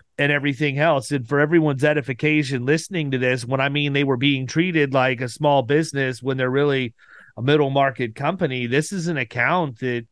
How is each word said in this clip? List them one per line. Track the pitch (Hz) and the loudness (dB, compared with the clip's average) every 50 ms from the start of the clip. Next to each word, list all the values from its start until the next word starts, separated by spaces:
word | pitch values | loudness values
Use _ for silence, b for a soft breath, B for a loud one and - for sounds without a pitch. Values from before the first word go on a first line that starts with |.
| B _ _ - | B _ _ -2
and | 143 143 | 0 2
everything | 147 143 135 147 139 120 151 143 131 143 | 2 0 0 -2 -2 0 -2 -2 0 2
else. | 151 170 151 135 127 - | 2 2 2 2 0 -2
And | 147 135 117 113 | -4 -4 -2 0
for | 143 143 | 2 2
everyone's | 151 151 170 170 156 151 139 127 143 | 4 4 4 4 4 2 2 2 2
edification | 151 151 147 120 139 127 - 151 151 156 151 143 131 139 123 120 | 2 2 0 -2 -4 -6 -2 0 2 2 2 0 0 -4 -2 0
listening | 135 156 160 - - 196 170 151 139 | 0 0 0 0 -4 -6 -4 -2 -2
to | 131 123 | -2 0
this, | 127 127 127 123 117 | 0 0 0 -2 -2
when | 117 131 131 | -2 -2 0
I | 135 139 | 0 0
mean | 143 147 147 143 | 0 0 -2 0
they | 139 139 143 | 0 0 0
were | 135 131 | 0 0
being | 120 135 143 139 131 131 123 | 2 2 0 0 0 -2 -2
treated | - 156 175 185 165 156 143 135 | 0 0 0 2 2 2 0 2
like | 135 135 127 131 127 117 | 2 2 2 2 0 -2
a | 131 120 | -6 -8
small | - - 151 147 143 139 | -6 -2 2 2 4 2
business | 123 113 143 156 165 160 - 139 135 131 127 - | 2 2 0 0 0 0 -4 -4 -4 -4 -4 -4
when | 123 135 135 | -6 -4 -2
they're | 131 127 127 | -2 -2 0
really | 131 139 147 147 139 131 127 117 - B B B B B B B B | 0 0 2 2 0 0 -2 -4 -8 B B B B B B B B
a | 110 | -4
middle | 113 135 151 151 143 135 | 0 2 4 4 2 2
market | 135 139 139 135 117 - 123 117 110 | 2 2 2 2 0 -2 -6 -6 -6
company, | - 139 151 190 180 185 127 127 127 123 | -4 -4 -4 -2 -2 -4 -4 -2 -4 -2
this | 117 123 147 151 - | 0 0 0 0 -2
is | 202 185 160 | -6 -6 -4
an | 175 165 | -4 -4
account | 139 123 - - 123 120 135 170 185 165 139 113 - | -4 -6 -6 -4 -2 0 0 0 0 -2 -4 -6 -6
that | 131 127 120 120 113 - | -6 -4 -4 -4 -8 -10